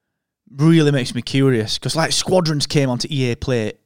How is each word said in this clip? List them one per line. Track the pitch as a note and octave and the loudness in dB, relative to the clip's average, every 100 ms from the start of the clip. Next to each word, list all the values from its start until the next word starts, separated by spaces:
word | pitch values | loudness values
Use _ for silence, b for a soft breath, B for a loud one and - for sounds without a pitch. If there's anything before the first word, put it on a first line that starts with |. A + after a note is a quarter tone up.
| _ _ _ _ _ C#3 | _ _ _ _ _ 0
really | D#3 E3 D3 | 4 4 4
makes | C#3+ A#2+ A#2+ | 2 -2 -6
me | |
curious, | - C#3 C3+ A#2+ G#2+ - | -4 0 2 2 -2 -6
'cause, | C3+ D3+ | -4 -2
like, | D#3+ | -2
Squadrons | - - F#3 D#3+ D3 - | -2 0 0 0 -2 -2
came | D#3 C3+ | 0 0
onto | A#2+ - | -2 -4
E | C#3+ B2+ | -2 -2
A | A#2 | -2
Play | - A#2+ G#2+ - | -2 -2 -2 -6